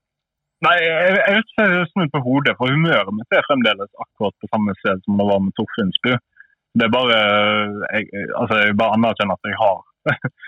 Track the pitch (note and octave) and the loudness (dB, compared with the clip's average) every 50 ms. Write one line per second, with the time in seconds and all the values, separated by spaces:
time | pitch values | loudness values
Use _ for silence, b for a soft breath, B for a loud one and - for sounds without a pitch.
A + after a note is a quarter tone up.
0 | _ _ _ _ _ _ _ _ _ _ _ - - D#3+ F3 F3 E3 E3 D#3+ D#3+ | _ _ _ _ _ _ _ _ _ _ _ -2 2 2 2 2 2 0 0 2
1 | F3+ F#3 F#3+ G3+ - - G3+ A3 A3 _ - - G#3+ F#3+ F3 F3+ F3 - - G3 | 2 2 2 2 2 2 2 0 0 _ -2 0 2 2 2 0 -2 -2 -2 -2
2 | E3+ C#3 - C#3+ B2 B2 C3 C#3+ C#3+ A#2+ G2+ - B2+ B2+ C#3 D#3 D#3+ E3 C#3+ G#2+ | -2 -2 -2 -2 -2 0 0 2 2 0 -2 -2 -2 0 0 2 2 2 2 0
3 | G2 G2 G#2 G#2+ A2+ - G3 D#3+ - - C#3+ C3 A#2 G#2+ G2+ F#2+ G2+ - _ - | -2 -2 -6 -8 -4 0 0 0 2 2 0 2 2 0 0 -2 -6 -12 _ -16
4 | - _ _ - A2 G2 - _ - - - A2 G#2 G2+ F#2+ - - G#2+ F#2+ F#2+ | -18 _ _ -6 -6 -6 -6 _ -10 -6 -4 -2 -2 -2 -4 -4 -2 -4 -4 -4
5 | - - G2+ G2+ G2+ G2+ G2+ G2 G2 G2 - - A2 - - - G#2 F#2 - - | -2 -2 0 0 2 2 2 0 0 -2 -2 -4 -6 -6 -4 -4 -2 -2 -2 -2
6 | - A#2 B2+ A#2+ _ _ b b b b b b _ _ - A#2 A#2 G#2+ A#2 B2 | -2 -2 -2 -2 _ _ b b b b b b _ _ 0 2 2 2 2 2
7 | B2+ B2 A2+ A2 G#2+ G#2 G#2 G#2 G#2 G#2 G#2+ G#2+ G#2 G#2 G#2 G#2 F2+ - - G#2+ | 2 2 2 4 4 4 2 2 2 2 0 0 -2 -4 -6 -8 -8 -6 -6 -6
8 | G#2 - - G2+ F2+ - - - A#2+ G#2 A2 G#2+ G#2 G#2 G#2 G#2 A2+ G#2+ G#2+ A2+ | -6 -6 -10 -10 -8 -6 -6 -4 -2 -2 0 2 2 2 2 2 2 2 2 2
9 | A#2 A2+ G2+ - G#2 G2 F2+ - - G#2 F#2+ G2 A2 G2+ F#2 - - _ _ _ | 2 0 0 -2 -2 -2 -4 -4 -6 -6 -2 0 0 0 0 -2 -6 _ _ _
10 | - D3+ - - - C3+ - B B | -4 -4 -4 -4 -6 -12 -12 B B